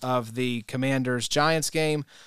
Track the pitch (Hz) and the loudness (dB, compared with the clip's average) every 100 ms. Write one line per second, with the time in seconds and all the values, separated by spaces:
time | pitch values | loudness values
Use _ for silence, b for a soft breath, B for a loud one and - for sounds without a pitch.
0 | 127 127 113 113 127 120 107 131 135 135 | 0 0 0 -2 -2 -2 -4 -2 0 2
1 | 127 123 113 147 151 160 147 160 156 151 | 0 -2 0 2 2 2 0 0 0 0
2 | 143 B | -4 B